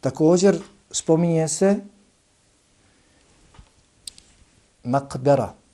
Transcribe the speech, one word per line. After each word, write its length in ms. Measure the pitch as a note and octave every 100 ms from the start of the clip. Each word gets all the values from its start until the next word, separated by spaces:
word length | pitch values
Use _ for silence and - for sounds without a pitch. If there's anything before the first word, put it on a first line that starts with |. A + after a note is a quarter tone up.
Također 600 | C3 - D#3 F3+ G3 E3 - _ _
spominje 580 | - - D#3+ F3 E3 D#3+
se 280 | - F#3+ G3+ - _ _ _ _ _ _ _ _ _ _ _ _ _ _ _ _ - - _ _ _ - - _ _ _ _ _ _
makbera. 680 | A#2+ C3+ C#3 - C3 C#3 G#2 - _